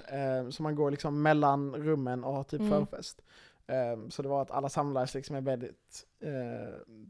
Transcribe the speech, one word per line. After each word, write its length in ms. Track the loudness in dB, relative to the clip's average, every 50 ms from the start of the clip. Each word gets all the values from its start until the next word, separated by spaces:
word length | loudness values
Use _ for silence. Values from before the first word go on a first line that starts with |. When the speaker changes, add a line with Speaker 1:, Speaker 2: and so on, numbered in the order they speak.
| -10 -8
Speaker 1:
eh, 420 | -4 -2 0 0 2 0 0 -2
så 120 | -4 -4 -2
man 120 | -2 2
går 160 | 2 2 2
liksom 320 | 2 0 0 0 0 4 6
mellan 520 | 6 6 6 6 6 4 4 2 -2 -4
rummen 480 | -2 0 2 2 2 2 0 -2 -2 -2
och 80 | -2 -4
har 100 | -4 -4
typ 160 | -4 -4 -2
Speaker 2:
Mm. 100 | 2 4 4 4 2
Speaker 1:
förfest. 360 | 0 -2 -8 -10 -12 -14 -16 -20 _ -20 -20 -20 -20 _ _ _
Eh, 420 | -2 0 0 0 0 -2 -4 -6 -8
så 140 | -6 -6 -2
det 60 | 0
var 140 | 0 0 0
att 80 | 0
alla 180 | -2 -2 -2 0
samlades 460 | 0 0 0 2 2 0 0 0 -2
liksom 220 | -6 -6 -6 -6
i 40 | -2
väldigt, 640 | 0 0 0 0 -2 -6 -10 -14 _ _ -20 -20 -20 _ _ _
eh, 540 | -8 -6 -6 -4 -6 -6 -6 -8 -8 -10 -12 -14 -16 -18 -20 -20 -20 -16